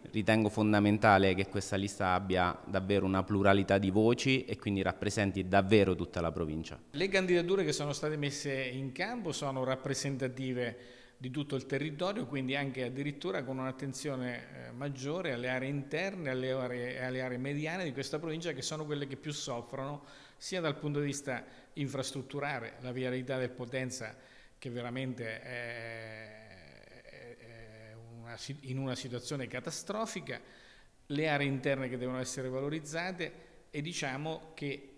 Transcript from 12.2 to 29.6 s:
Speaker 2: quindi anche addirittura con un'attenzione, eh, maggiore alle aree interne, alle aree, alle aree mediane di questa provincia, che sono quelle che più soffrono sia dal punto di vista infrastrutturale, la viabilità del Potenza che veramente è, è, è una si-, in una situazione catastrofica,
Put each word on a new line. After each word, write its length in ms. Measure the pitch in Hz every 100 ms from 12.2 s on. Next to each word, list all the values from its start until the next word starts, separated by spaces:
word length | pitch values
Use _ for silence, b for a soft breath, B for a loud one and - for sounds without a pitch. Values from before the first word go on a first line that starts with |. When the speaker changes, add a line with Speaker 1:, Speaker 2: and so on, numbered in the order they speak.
| 247
Speaker 2:
quindi 300 | 139 131 139
anche 260 | 139 127
addirittura 640 | 123 131 143 147 175 190
con 140 | 127 131
un'attenzione, 1120 | 131 127 139 127 151 131 123 120 127 135 120
eh, 20 |
maggiore 600 | 120 143 131 135 175 180
alle 180 | 120 127
aree 180 | 127 135
interne, 640 | 143 139 151 190 196 143
alle 200 | 127 131
aree, 500 | 131 127 123 123 131
alle 220 | 127 131
aree 160 | 127 123
mediane 460 | 135 143 156 180
di 80 | 170
questa 260 | 127 135 151
provincia, 320 | 160 160 175
che 100 | 139
sono 240 | - 156
quelle 220 | 151 147 139
che 80 |
più 160 | 135 156
soffrono 720 | 147 143 120 117 131 135 143 B B B B
sia 240 | - 185
dal 160 | 160 147
punto 220 | 151 147
di 80 | 143
vista 380 | 139 - 120 - B B
infrastrutturale, 960 | - 135 135 131 139 127 143 143 131 113 -
la 100 | 127
viabilità 480 | 123 127 127 127 131
del 120 | 123
Potenza 680 | 127 120 131 127 - 110 - B B B -
che 100 | 127
veramente 720 | 120 120 127 131 120 113 110
è, 1600 | 127 123 120 120 113 113 110 110 107 107 110 92 76 - - -
è, 320 | - - 120 120
è 580 | 117 113 113 110 110 110 113 117
una 200 | 117 113
si-, 220 | - 143
in 160 | 131 131
una 180 | 135 123
situazione 500 | 127 120 - 143 117
catastrofica, 960 | 127